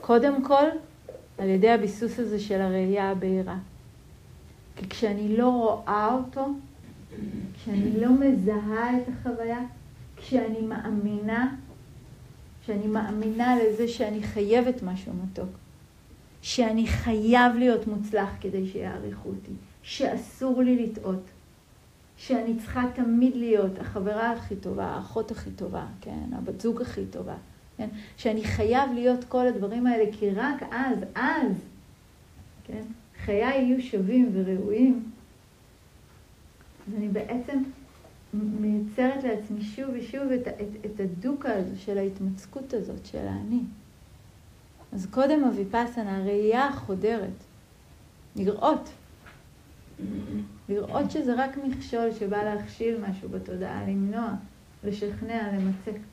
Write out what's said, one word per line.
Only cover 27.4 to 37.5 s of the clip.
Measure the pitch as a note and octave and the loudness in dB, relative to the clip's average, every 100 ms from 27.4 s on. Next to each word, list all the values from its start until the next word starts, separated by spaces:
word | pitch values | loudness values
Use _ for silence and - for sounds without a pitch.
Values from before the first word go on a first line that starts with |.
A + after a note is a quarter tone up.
| - - - - | -14 -20 -18 -10
כן? | G#3+ - - - | -10 -10 -14 -4
שאני | A#3 G#3+ | -2 0
חייב | G#3+ - G#3+ B3 C#4 | 0 2 4 4 4
להיות | A#3+ B3 B3 | 2 4 2
כל | - B3+ B3 | 0 2 2
הדברים | G#3+ G3+ A#3 B3 | 2 -2 2 2
האלה, | A3+ G#3 | 4 2
כי | G#3+ G3+ | 2 0
רק | G3 C#4 C#4 - | 2 0 -2 -4
אז, | A#3 C4+ G3+ F#3 | -2 0 0 -2
אז, | - C4+ D#4+ A#3+ F3+ - - - - - - - - - - | -2 0 2 0 0 -6 -18 -20 -20 -20 -20 -20 -20 -20 -20
כן? | - G#3+ A3+ - - - | -12 -10 -10 -14 -18 -8
חיי | - G3+ B3 C#4 | 0 2 4 4
יהיו | B3 B3+ | 4 2
שווים | B3 G3+ F#3+ B3+ A#3+ | 0 0 4 6 6
וראויים. | F#3+ F#3 F#3+ G3+ A3 C4 A#3+ - - - - - - - - - - - - - - - - - - - | 4 0 0 0 6 6 6 -2 -14 -20 -20 -20 -20 -20 -20 -20 -20 -20 -20 -20 -20 -20 -20 -20 -16 -10
אז | |
אני | G#3+ G#3 | -6 -2
בעצם | G3+ - B3 - | -4 -4 -6 -2